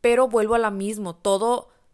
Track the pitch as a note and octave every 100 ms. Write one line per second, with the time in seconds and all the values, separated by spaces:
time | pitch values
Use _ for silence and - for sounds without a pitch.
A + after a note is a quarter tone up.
0 | A#3+ A#3+ C4 A3+ G#3+ A#3 A3+ G3 G3 G#3+
1 | G3 E3 G#3 G3 A3 A#3+ - _ _